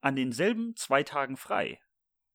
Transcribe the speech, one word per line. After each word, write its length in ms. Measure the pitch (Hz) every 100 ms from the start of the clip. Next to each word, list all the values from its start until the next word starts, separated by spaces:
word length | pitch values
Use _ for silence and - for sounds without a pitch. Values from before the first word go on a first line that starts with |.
an 140 | 139 135
denselben 580 | 127 117 190 226 233 233
zwei 280 | - 135
Tagen 340 | 147 147 135 135
frei. 420 | - 202 - - _ _ _ _ _